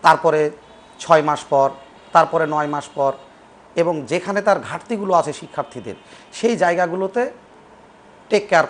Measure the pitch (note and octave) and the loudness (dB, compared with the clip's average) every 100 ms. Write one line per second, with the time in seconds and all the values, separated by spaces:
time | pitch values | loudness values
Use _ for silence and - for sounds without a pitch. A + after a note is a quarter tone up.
0 | E3+ D#3 E3+ D#3 D3+ D3 - - - - | 4 4 2 2 -2 -6 -20 -20 -20 -18
1 | - D#3+ D3+ D3 - C#3 C3+ - - - | 2 4 4 -4 0 2 2 -2 -20 -20
2 | - E3+ D#3+ E3 D#3 D3+ D3 D3 - - | 2 2 4 0 -2 -2 -4 -6 -8 -4
3 | C#3 - - - - - - - E3+ D#3 | -4 -4 -16 -20 -20 -20 -8 -2 -2 -2
4 | B2 E3+ F#3 G3 G3+ F#3 A2+ D#3 - A3 | -4 -4 -2 -2 0 0 -2 -14 -8 -6
5 | G3 F3 D3+ C#3 D#3+ - C3+ B2 G#2+ F#2 | 0 0 0 -8 -10 -10 -10 -12 -14 -16
6 | - - - - A3+ A3 F3 F3 F3 F3+ | -18 -20 -20 -4 -2 0 0 0 -2 -2
7 | F#3+ A#3+ B3+ - - - - - - - | -4 -4 -6 -8 -20 -20 -20 -20 -20 -20
8 | - - - G#3 G3+ E3+ | -20 -20 -2 -2 2 2